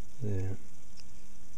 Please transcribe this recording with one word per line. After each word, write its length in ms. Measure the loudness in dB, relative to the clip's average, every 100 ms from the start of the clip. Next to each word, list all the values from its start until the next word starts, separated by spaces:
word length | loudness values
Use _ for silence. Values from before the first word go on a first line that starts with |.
| 0 0
there. 340 | 0 2 0 0 0 0 0 0 0 0 0 0 0